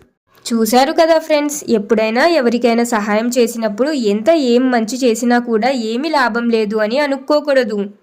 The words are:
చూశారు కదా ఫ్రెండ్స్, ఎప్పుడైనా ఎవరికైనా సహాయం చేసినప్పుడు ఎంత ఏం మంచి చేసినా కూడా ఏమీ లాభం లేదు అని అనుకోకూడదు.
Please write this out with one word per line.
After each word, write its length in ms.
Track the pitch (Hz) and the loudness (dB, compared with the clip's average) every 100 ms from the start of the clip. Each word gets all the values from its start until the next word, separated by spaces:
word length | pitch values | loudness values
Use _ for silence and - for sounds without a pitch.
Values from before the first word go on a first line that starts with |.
| - _ _ _ - | -20 _ _ _ -6
చూశారు 380 | 226 220 247 277 | -2 2 2 2
కదా 240 | 330 330 320 | 2 4 2
ఫ్రెండ్స్, 460 | 320 294 294 294 - | 2 0 0 -4 -2
ఎప్పుడైనా 580 | 226 208 220 220 233 330 | -2 0 0 0 2 2
ఎవరికైనా 560 | 320 240 233 240 233 | 2 2 0 2 0
సహాయం 480 | 240 220 208 208 240 247 | 0 -2 -2 -2 0 0
చేసినప్పుడు 520 | 226 226 220 208 277 | 0 -2 -4 -2 -2
ఎంత 400 | 294 208 208 262 | -2 -2 0 2
ఏం 420 | 330 254 240 262 | 2 2 2 2
మంచి 260 | 240 220 247 | 0 -2 -2
చేసినా 420 | 254 220 240 240 | 0 0 0 0
కూడా 300 | 240 220 247 | 0 0 0
ఏమీ 400 | 262 220 233 320 | -2 -4 -4 -2
లాభం 400 | 302 240 233 240 | 0 0 0 0
లేదు 280 | 226 214 220 | 0 0 -2
అని 220 | 214 262 | -2 0
అనుకోకూడదు. 840 | 294 269 277 294 294 269 233 208 202 - | -2 -2 0 0 2 0 0 -4 -6 -10